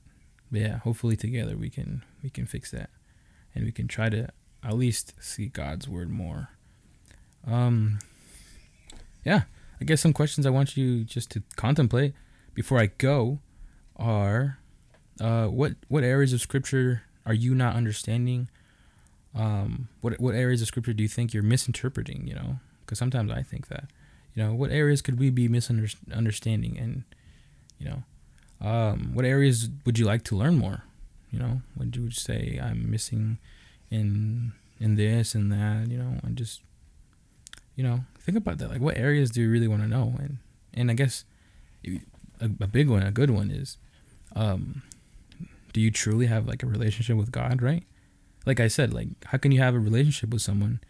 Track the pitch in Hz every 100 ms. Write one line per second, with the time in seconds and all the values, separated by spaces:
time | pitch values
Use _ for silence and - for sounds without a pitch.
0 | - _ - _ _ 107 107 117 120 117
1 | 117 110 107 123 113 107 107 139 - 127
2 | - - 131 - 120 - - - - _
3 | _ _ _ - - 123 113 113 117 -
4 | 110 107 120 - _ - 110 113 127 110
5 | - - - - 104 - 71 80 139 87
6 | 87 - 82 80 131 - _ _ _ -
7 | - - - _ - 120 123 117 110 104
8 | - - - - - - - _ - -
9 | - - - 190 - - - - 139 156
10 | 165 147 151 - 135 131 139 135 127 120
11 | 113 120 - 110 - - 113 147 117 120
12 | 143 - - - - - - 127 104 -
13 | 135 143 117 143 - - - - - -
14 | 113 107 101 113 139 135 - - _ -
15 | _ - 110 113 107 120 151 - - 147
16 | 123 135 135 123 - 135 - 131 127 117
17 | - _ - 110 123 131 120 120 113 107
18 | - 117 123 123 127 - _ _ _ _
19 | _ _ _ 110 110 104 104 170 120 -
20 | 117 - 123 110 127 123 110 - 120 107
21 | 107 - 117 107 107 131 - - 131 -
22 | - - - - 123 131 - _ - 110
23 | 123 127 107 117 131 117 - - 139 _
24 | - - - 110 107 117 135 139 147 143
25 | - 123 135 123 120 120 117 113 107 -
26 | - 113 110 104 113 110 113 - 117 131
27 | - - - - - - - _ 143 131
28 | - - - - - - 104 117 110 107
29 | - 123 127 139 139 117 113 - 123 113
30 | 107 113 - 95 139 160 95 - - -
31 | - - - 113 120 127 - 127 120 123
32 | 117 113 - 113 117 127 117 113 113 110
33 | - 110 110 113 - - - - _ 110
34 | 104 104 107 117 120 - _ - 110 104
35 | 104 117 110 110 101 101 104 107 117 123
36 | 123 123 123 117 117 - - - - -
37 | - _ _ _ - - - - 127 120
38 | 127 - - 214 - - 117 117 147 -
39 | 131 147 127 117 113 117 113 107 107 123
40 | 117 127 143 135 - _ _ - 120 117
41 | 135 - - _ _ - - - - 92
42 | - - - - 113 - 101 120 147 104
43 | 98 104 139 101 98 95 92 - - -
44 | - - - - 110 92 95 139 - -
45 | _ - - - - - - 110 110 107
46 | 110 110 123 110 113 117 127 110 110 104
47 | 117 110 110 120 123 127 123 170 - -
48 | _ _ _ _ - 123 117 - 117 113
49 | 113 - - 135 143 131 127 123 107 113
50 | 147 143 110 110 - 101 104 120 -